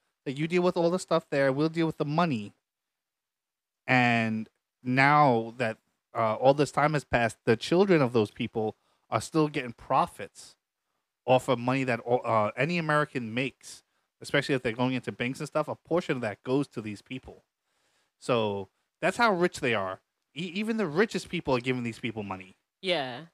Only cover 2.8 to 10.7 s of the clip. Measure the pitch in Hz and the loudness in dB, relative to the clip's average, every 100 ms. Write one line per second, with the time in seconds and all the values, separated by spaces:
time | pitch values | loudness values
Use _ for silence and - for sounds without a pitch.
2.8 | _ _ _ _ _ _ _ _ _ _ | _ _ _ _ _ _ _ _ _ _
3.8 | - 127 120 117 113 110 110 _ _ _ | 0 4 4 2 0 -2 -8 _ _ _
4.8 | 127 131 139 147 143 117 113 123 113 110 | -2 4 6 6 6 4 0 -4 -4 -4
5.8 | _ _ _ 117 110 110 127 147 139 - | _ _ _ -2 -2 2 2 4 0 2
6.8 | 147 151 - 123 113 - - 113 - 170 | 0 0 -2 0 0 -2 0 0 2 2
7.8 | 202 165 127 120 104 - 117 117 107 - | 4 4 4 2 0 -2 -6 -4 -6 -6
8.8 | _ _ - 113 - 160 151 147 123 - | _ _ -6 -6 -2 0 0 -2 -8 -12
9.8 | - 135 170 - 98 - - _ _ | -2 0 0 -6 -16 -16 -20 _ _